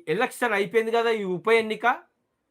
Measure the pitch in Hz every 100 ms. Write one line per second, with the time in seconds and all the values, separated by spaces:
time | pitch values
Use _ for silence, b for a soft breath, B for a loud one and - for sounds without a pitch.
0 | - 175 247 - 247 202 202 226 226 226
1 | 233 226 190 180 190 226 220 214 233 294
2 | - _ _ _ _